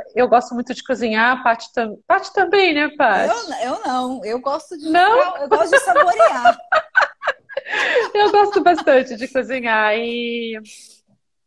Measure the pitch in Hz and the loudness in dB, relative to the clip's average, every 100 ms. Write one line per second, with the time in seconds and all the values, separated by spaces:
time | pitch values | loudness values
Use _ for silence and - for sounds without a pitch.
0 | - - 247 240 247 240 240 247 - 226 | -2 -2 2 2 0 -8 -8 -8 -6 -4
1 | 226 220 233 254 254 233 - - 226 208 | -2 0 0 0 0 -2 -4 -6 -6 -6
2 | - 370 - - 349 403 370 294 294 294 | -2 -2 0 -2 0 2 2 2 -2 0
3 | 254 190 196 466 392 254 240 349 403 254 | 0 2 0 -2 -6 -6 -6 -6 -4 -4
4 | 254 262 202 240 269 302 - 339 311 339 | -4 -8 -8 -6 -4 -6 -8 -10 0 2
5 | 381 480 698 719 285 320 339 539 762 679 | 4 4 2 -2 0 0 2 2 2 2
6 | 587 403 640 262 698 659 - 640 - - | 4 4 4 4 2 2 0 -4 -2 0
7 | - - - - - - - - - 508 | -2 -4 -8 -8 -8 -12 -8 -6 -2 -2
8 | 427 415 415 403 403 403 311 320 311 262 | 0 2 2 4 2 2 2 2 4 2
9 | 262 220 254 262 220 262 240 220 214 220 | 2 -6 -6 -4 -4 -4 -2 0 0 0
10 | 233 233 233 233 233 220 214 - - _ | -4 -6 -6 -6 -8 -10 -14 -20 -20 _
11 | _ _ _ _ | _ _ _ _